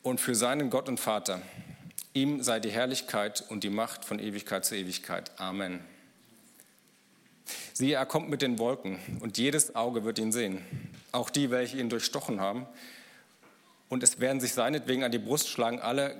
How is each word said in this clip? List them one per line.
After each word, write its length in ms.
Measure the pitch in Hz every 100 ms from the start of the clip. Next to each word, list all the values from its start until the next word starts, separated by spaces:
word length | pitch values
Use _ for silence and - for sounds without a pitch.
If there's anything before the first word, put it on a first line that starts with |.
und 180 | 127 123
für 160 | - 117
seinen 340 | 120 143 135
Gott 200 | 131 139
und 100 | 120
Vater. 420 | - 107 - 90 90 - - - - - -
Ihm 300 | 135 135 143
sei 160 | 120 113
die 120 | 110
Herrlichkeit 760 | 110 127 131 - 110 101 - -
und 160 | 107
die 60 | 101
Macht 340 | 104 117 -
von 160 | - 107
Ewigkeit 460 | 107 101 - 95 -
zu 100 | 104
Ewigkeit. 560 | 92 90 - 87 - -
Amen. 400 | 95 95 92 87 82 - - _ - - - - - _ _ _ _ _ _ _ - - -
Siehe, 240 | - 131 139
er 100 | 131
kommt 240 | 156 156
mit 120 | 143
den 180 | 135 117
Wolken, 400 | 117 139 95 92 - 120
und 160 | 113 104
jedes 380 | 131 214 - 113
Auge 280 | 120 117
wird 160 | 107 110
ihn 140 | 110
sehen, 320 | 117 107 95 - - - - -
auch 160 | 123 117
die, 200 | 147 139
welche 280 | 123 123 131
ihn 120 | 117
durchstochen 520 | 117 - 139 - 104
haben. 240 | 98 117 131 - - - - - - _ - - _ - _
Und 160 | 127
es 160 | 123 -
werden 220 | 127 135
sich 120 | 123
seinetwegen 520 | - 120 147 135 131 127
an 80 |
die 60 | 120
Brust 280 | 104 147 -
schlagen 320 | - 117 120
alle 380 | 117 135 139